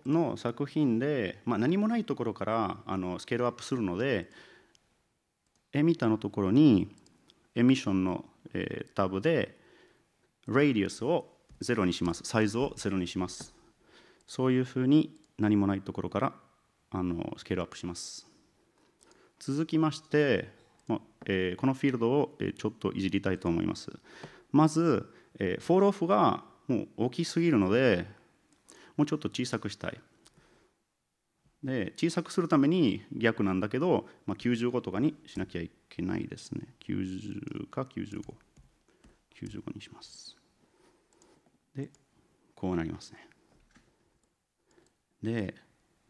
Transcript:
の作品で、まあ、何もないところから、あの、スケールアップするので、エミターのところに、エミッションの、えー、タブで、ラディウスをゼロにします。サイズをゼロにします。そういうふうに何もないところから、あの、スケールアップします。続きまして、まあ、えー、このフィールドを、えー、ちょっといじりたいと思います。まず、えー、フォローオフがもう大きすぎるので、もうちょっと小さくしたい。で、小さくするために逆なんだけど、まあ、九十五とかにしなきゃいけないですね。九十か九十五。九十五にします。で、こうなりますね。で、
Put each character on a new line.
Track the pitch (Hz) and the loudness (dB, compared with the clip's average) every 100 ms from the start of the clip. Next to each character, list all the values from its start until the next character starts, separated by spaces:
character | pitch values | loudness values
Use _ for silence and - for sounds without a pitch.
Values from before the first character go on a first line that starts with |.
| 131 | 0
の | 165 147 110 | 0 0 -2
作 | 120 117 143 | -4 -4 -4
品 | 156 143 113 | 0 2 2
で、 | 139 143 95 - | 0 -2 -4 -4
ま | - 104 | -2 0
あ、 | |
何 | 127 190 | 2 2
も | 214 | 2
な | 233 | 0
い | |
と | 208 | -2
こ | 135 | -4
ろ | 113 | -4
か | 101 | -4
ら、 | 110 113 98 98 - | -2 0 -2 -4 -6
あ | 95 | -4
の、 | 90 90 | -4 -6
ス | - | -4
ケ | |
ー | 120 | -2
ル | 123 | -2
ア | |
ッ | |
プ | - | -4
す | - | -4
る | 131 | -2
の | 98 87 | -2 -2
で、 | 135 107 87 - - - _ _ _ _ _ _ _ _ _ _ _ | -2 -2 -4 -16 -20 -20 _ _ _ _ _ _ _ _ _ _ _
エ | 139 | 2
ミ | 160 165 | 2 2
タ | 117 | 2
ー | |
の | 110 | 0
と | 104 | -2
こ | 104 | -2
ろ | 95 | 4
に、 | 123 156 101 101 - _ _ _ _ _ 120 | 8 8 8 4 -8 _ _ _ _ _ 2
エ | |
ミ | 123 | 4
ッ | 131 | 4
シ | 107 | 2
ョ | |
ン | 95 | 0
の、 | 92 - - _ - | 0 -4 -8 _ -10
え | - - - - | -8 -6 -8 -6
ー、 | |
タ | - 95 | -2 0
ブ | 95 | 0
で、 | 147 151 - - _ - _ _ _ _ _ _ - | 0 0 -2 -8 _ -20 _ _ _ _ _ _ -2
ラ | 120 | 2
デ | 147 | 4
ィ | 110 92 | 2 0
ウ | |
ス | - | -2
を | 120 165 - _ _ - | -2 -2 -4 _ _ -8
ゼ | 90 | -2
ロ | 113 | 2
に | 92 | 2
し | 82 | 2
ま | 90 | -2
す。 | 82 | -2
サ | - 110 | -2 0
イ | 110 | 0
ズ | 113 | 0
を | 139 - | -4 -4
ゼ | 104 | -4
ロ | 95 | -2
に | 85 | -2
し | 92 | -4
ま | 90 | -4
す。 | - - - _ _ _ - - _ - | -6 -16 -20 _ _ _ -20 -20 _ -12
そ | - 131 | -2 2
う | |
い | 127 | 2
う | |
ふ | 127 127 | 0 0
う | 127 | 4
に | 151 - - _ - | 4 4 -4 _ 0
何 | 104 104 | 4 4
も | 98 | 4
な | |
い | 98 | 0
と | 95 | -4
こ | - | -8
ろ | 101 | -4
か | 101 | -2
ら、 | 139 - _ _ _ _ _ | -4 -6 _ _ _ _ _
あ | 95 | -4
の、 | 90 85 - - | -4 -4 -6 -8
ス | |
ケ | - | -6
ー | 90 | -6
ル | |
ア | |
ッ | 85 | -6
プ | - | -8
し | |
ま | 87 85 | -10 -10
す。 | - - - _ _ _ _ _ _ _ _ _ _ - | -12 -16 -20 _ _ _ _ _ _ _ _ _ _ -14
続 | - 143 160 | -6 -4 0
き | 160 | 2
ま | 156 | 2
し | 151 | -2
て、 | - 147 147 95 98 - _ _ - | 0 2 4 2 0 -14 _ _ -6
ま | 113 | -6
あ、 | - - | -6 -10
え | - 95 92 90 | -2 0 0 0
ー、 | |
こ | 131 | -2
の | |
フ | 131 | 0
ィ | 139 | 0
ー | |
ル | 123 | 2
ド | 117 | 2
を、 | 143 - - | 2 0 -2
え | 98 | -6
ー、 | - | -4
ち | 107 | -6
ょ | |
っ | - | -4
と | - | -4
い | - | -2
じ | 95 | 0
り | 98 | 0
た | 101 | 0
い | 90 | -2
と | 87 | 0
思 | 85 | 0
い | - | 0
ま | |
す。 | - - - - - - - _ | -4 -10 -16 -18 -20 -20 -20 _
ま | 139 156 | 4 4
ず、 | 160 170 110 - - _ - | 4 2 2 -2 -14 _ -4
え | 95 - | -4 -2
ー、 | |
フ | - 180 | 2 4
ォ | |
ロ | 202 | 4
ー | |
オ | |
フ | 202 170 | 2 2
が | 202 143 - - - - | 4 4 2 -6 -10 -2
も | 113 | -2
う | - - | -2 -4
大 | 120 | -2
き | - | -2
す | 170 165 | -2 0
ぎ | 170 | 4
る | 127 | 4
の | 92 | 4
で、 | 113 131 90 92 - _ _ _ _ _ - - - | 4 4 4 0 -12 _ _ _ _ _ -20 -6 0
も | |
う | 147 | 0
ち | |
ょ | 147 | 0
っ | |
と | 104 | -4
小 | - | -4
さ | 123 110 | -4 -4
く | 104 | -6
し | - | -8
た | - | -10
い。 | - - _ _ _ _ _ _ _ _ _ _ _ _ _ _ _ | -10 -14 _ _ _ _ _ _ _ _ _ _ _ _ _ _ _
で、 | 135 131 95 - | -4 -4 -4 -2
小 | 165 | -2
さ | 175 | -2
く | 165 | -4
す | - | -2
る | 170 | 2
た | 156 | 4
め | 139 | 4
に | 180 127 107 - | 4 2 0 -6
逆 | 131 113 110 | 0 0 2
な | 101 | 0
ん | 92 | 0
だ | 92 | -2
け | 127 | -2
ど、 | 175 131 - - | 0 0 -2 -12
ま | - | -10
あ、 | 95 | -4
九 | 120 | -2
十 | 117 120 | 0 -2
五 | 123 | -2
と | - | -4
か | 95 | -2
に | 147 151 - | -2 -2 -10
し | 98 | -10
な | 92 | -8
き | 85 | -8
ゃ | |
い | 85 _ _ | -10 _ _
け | - | -6
な | 90 92 | -4 -4
い | - | -6
で | - | -12
す | - | -12
ね。 | - - - | -12 -12 -14
九 | - 98 | -8 -6
十 | 95 95 104 101 - - - | -6 -8 -10 -12 -10 -12 -10
か | - | -10
九 | 127 - 95 | -8 -8 -10
十 | - | -10
五。 | - - _ _ - _ _ _ - _ _ | -14 -18 _ _ -20 _ _ _ -20 _ _
九 | - 98 | -16 -14
十 | 104 | -12
五 | - | -14
に | - | -14
し | - | -16
ま | - | -20
す。 | - - - - _ _ _ _ _ _ _ _ _ _ _ _ _ | -20 -20 -20 -20 _ _ _ _ _ _ _ _ _ _ _ _ _
で、 | 131 139 _ _ _ _ _ _ | -12 -12 _ _ _ _ _ _
こ | - 92 | -8 -4
う | 87 | -2
な | |
り | 82 | -4
ま | 85 | -8
す | - | -14
ね。 | - - _ _ _ _ _ _ _ _ _ _ _ _ _ _ _ _ _ _ _ | -20 -20 _ _ _ _ _ _ _ _ _ _ _ _ _ _ _ _ _ _ _
で、 | 110 117 95 - _ _ _ _ | -6 -4 -4 -8 _ _ _ _